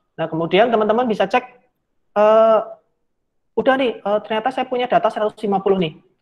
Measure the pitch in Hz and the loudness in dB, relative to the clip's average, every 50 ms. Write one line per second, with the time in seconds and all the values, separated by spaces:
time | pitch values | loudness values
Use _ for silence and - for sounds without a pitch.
0 | _ _ _ - 165 156 160 160 170 160 175 185 226 247 226 214 220 208 220 233 | _ _ _ -8 -8 -6 -4 -6 -2 0 2 2 2 2 2 0 0 0 0 0
1 | 254 240 208 185 196 185 - 247 - - - _ _ _ _ _ _ _ _ _ | 0 -2 -2 -2 -2 0 0 -2 -2 -6 -12 _ _ _ _ _ _ _ _ _
2 | _ _ - 208 208 214 220 220 220 226 220 208 - - - - _ _ _ _ | _ _ 0 2 4 6 6 6 6 4 4 2 0 -4 -12 -20 _ _ _ _
3 | _ _ _ _ _ _ _ _ _ _ _ 226 - 262 262 269 277 233 - - | _ _ _ _ _ _ _ _ _ _ _ -2 0 0 0 2 0 -2 -4 -6
4 | - 196 208 214 214 - 220 220 214 254 254 262 262 262 254 247 247 240 208 170 | -4 -4 -4 -4 -4 -4 -6 -4 -4 -4 -4 -6 -6 -6 -4 -6 -2 -2 0 0
5 | - 220 226 226 214 214 - - - 202 196 190 - 202 190 190 175 156 - - | 0 -2 -2 -4 -4 -4 -4 -6 -4 -4 -4 -2 0 0 0 0 -2 -4 -6 -12
6 | _ _ _ _ | _ _ _ _